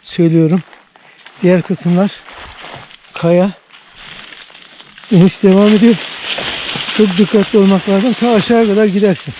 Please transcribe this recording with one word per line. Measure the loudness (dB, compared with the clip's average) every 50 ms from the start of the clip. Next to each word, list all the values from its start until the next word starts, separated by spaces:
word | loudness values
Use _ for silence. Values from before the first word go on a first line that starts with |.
söylüyorum. | -12 -8 -2 0 0 2 2 2 2 2 0 -2 -4 -6 -20 -20 _ _ _ -20 -20 -20 -20 -20 -20 -20 -12 -2
Diğer | 0 2 2 0
kısımlar | 0 -4 -6 -4 -2 0 0 2 0 -2 -4 -10 -18 -18 -18 -16 -16 -16 -16 -16 -16 -16 -16 -16 -16 -16 -18 -18 -18 -16 -10
kaya. | -4 -2 0 2 2 2 0 -4 -10 _ _ -20 -20 -20 -20 -20 -20 -20 -20 -20 -20 -20 -20 -20 -20 -20 -20 -20 -20 -20 -20 -20 -20 -20 -20 -20 -20 -6 0
İniş | 2 4 4 4 2 2
devam | 2 2 4 4 4 4
ediyor. | 4 4 4 4 2 2 -4 -14 -16 -14 -10 -10 -8 -8 -8 -10 -10 -10 -10 -8 -8 -8 -8 -6 0
Çok | 0 0 0 2 0
dikkatli | 0 2 2 0 0 2 2 2
olmak | 4 4 2 0 0 0
lazım. | 0 0 0 0
Ta | -2 0 0 2
aşağıya | 2 0 2 2 2 2 2
kadar | 2 2 2 0
gidersin. | 0 0 2 2 2 0 -2 -6 -12 -12